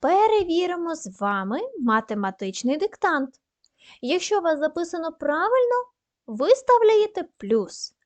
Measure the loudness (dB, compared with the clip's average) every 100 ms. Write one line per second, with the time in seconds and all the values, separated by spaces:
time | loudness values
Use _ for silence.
0 | 2 2 2 2 0 -2 -2 -6 -8 -8
1 | -12 -8 -4 -4 -6 -6 -8 -6 -2 -2
2 | -2 -6 -6 -6 -10 -6 -4 -2 -4 -2
3 | -2 -2 -6 _ _ _ _ _ _ -14
4 | -4 -4 -2 -2 2 4 4 2 -6 -4
5 | -8 -4 -2 0 2 4 4 2 -2 _
6 | _ _ -14 -4 2 2 4 4 6 4
7 | 2 -2 -10 _ -2 0 -2 -8 -16 _